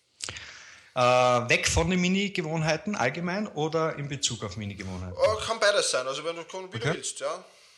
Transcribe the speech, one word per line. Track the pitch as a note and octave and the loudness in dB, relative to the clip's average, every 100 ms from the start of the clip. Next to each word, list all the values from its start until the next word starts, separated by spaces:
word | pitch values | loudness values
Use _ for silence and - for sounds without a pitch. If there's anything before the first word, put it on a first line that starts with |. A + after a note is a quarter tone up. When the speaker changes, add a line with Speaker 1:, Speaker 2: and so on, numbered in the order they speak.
| _ - - - - - - - - | _ -10 -10 -10 -14 -18 -20 -20 -12
Speaker 1:
Äh, | B2+ | 2
weg | B2 B2+ B2+ B2 A#2 F3 - | 4 6 6 4 4 2 4
von | - E3 | 2 2
den | F#3 | 2
Mini-Gewohnheiten | F3+ F#3+ G3+ G3 D#3 D#3+ D#3 D#3 G#3+ | 4 2 0 -2 -2 0 2 0 0
allgemein | G#3 B2 D#3+ F3 F#3+ G#3+ | 0 0 0 -4 -2 -4
oder | D3 D#3 D#3+ D#3+ D3+ | -2 0 2 0 -2
in | C#3+ | -6
Bezug | C#3 - A2 | -2 -2 -2
auf | G#2 G2 | -6 -6
Mini-Gewohnheiten? | G2+ G2 F#2+ F#2 F2+ | -8 -6 -8 -6 -6
Speaker 2:
Äh, | F2+ F#3+ G#3+ - | 2 2 2 -2
kann | A3+ | 2
beides | G#3 G3+ - | 4 4 2
sein, | C3+ B2+ | 0 0
also | D3 | -4
wenn | D#3 E3+ | -4 -8
du, | |
wie | E3 F#3+ F#3 E3 | -8 -12 -10 -4
du | C#3+ | -2
Speaker 1:
Okay. | |
Speaker 2:
willst, | C#3+ - - | -2 -6 -6
ja. | C#3 F3 - - - | -6 -8 -12 -20 -20